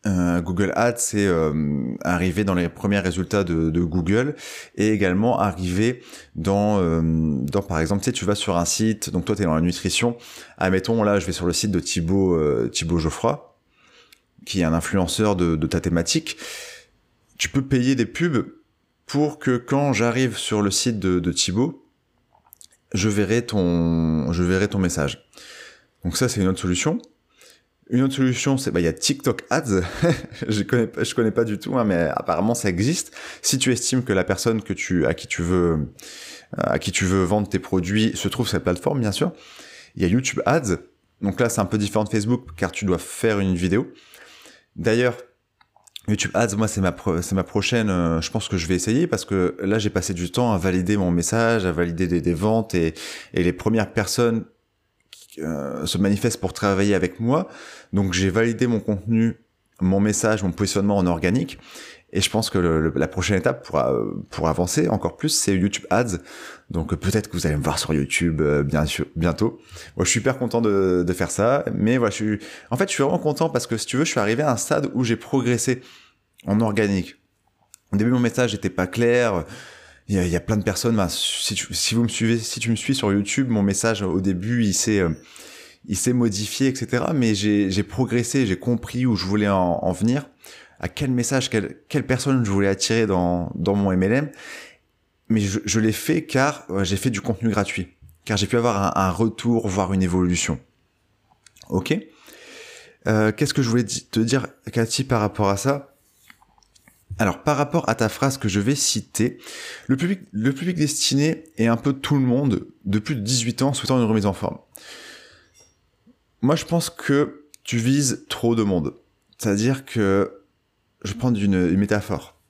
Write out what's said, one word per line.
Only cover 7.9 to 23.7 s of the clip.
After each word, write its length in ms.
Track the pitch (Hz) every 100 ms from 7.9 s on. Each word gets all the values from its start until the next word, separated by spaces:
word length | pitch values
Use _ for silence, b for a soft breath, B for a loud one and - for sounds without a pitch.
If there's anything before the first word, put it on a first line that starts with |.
| 101
tu 40 | 127
sais, 60 |
tu 120 | -
vas 100 | 90
sur 220 | 104 - 87
un 80 |
site, 460 | 87 - 110 104 -
donc 140 | -
toi, 120 | 85 101
t'es 80 |
dans 100 | 92
la 60 | 78
nutrition. 560 | 85 87 95 - 120 120 B B B B
Admettons, 440 | 92 95 92 113
là, 160 | 104 101
je 60 | 92
vais 60 |
sur 140 | 87 90
le 60 |
site 180 | 82 104
de 100 | 92
Thibaut, 540 | - - 82 98 95
euh, 340 | 85 76 60 60
Thibaut 260 | - 82 85
Geoffroy, 600 | 80 - 113 147 - _ _ b b b b b _ _
qui 160 | - 95
est 40 |
un 100 | 82
influenceur 640 | 82 - 101 87 - 107 95
de, 180 | 85 80
de 100 | 78
ta 140 | 85
thématique. 560 | 90 85 82 165 - - B B B B B _ _ _ _ _
Tu 140 | -
peux 120 | 135
payer 340 | 135 135 123 135
des 100 | 117
pubs 400 | - 170 131 80 - _ _ _ _
pour 340 | - 139 147 151
que 200 | - 123
quand 340 | 123 139 143
j'arrive 460 | 110 117 117 131 110
sur 240 | - 107
le 80 | 101
site 280 | 95 127 110
de, 200 | 92 90
de 120 | 87
Thibaut, 520 | 80 - 92 143 - _ _ _ _ _ _ _ - - _ _
je 140 | 98 104
verrai 360 | 101 95 113
ton, 880 | 120 104 87